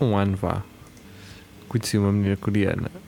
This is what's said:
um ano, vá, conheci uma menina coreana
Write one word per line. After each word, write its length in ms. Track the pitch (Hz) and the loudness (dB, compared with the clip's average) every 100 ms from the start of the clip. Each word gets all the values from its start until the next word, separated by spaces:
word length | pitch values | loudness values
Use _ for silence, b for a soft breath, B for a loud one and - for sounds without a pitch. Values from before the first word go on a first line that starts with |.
um 160 | 131 101 | 2 2
ano, 180 | 98 98 | 2 0
vá, 260 | 87 90 - - - - B B B B B B - | -2 -4 -6 -14 -20 -20 B B B B B B -6
conheci 280 | 117 - 107 | -4 0 2
uma 120 | 101 | 2
menina 240 | 101 98 98 | 2 2 0
coreana 540 | - 104 95 - - - | 0 0 2 0 -4 -10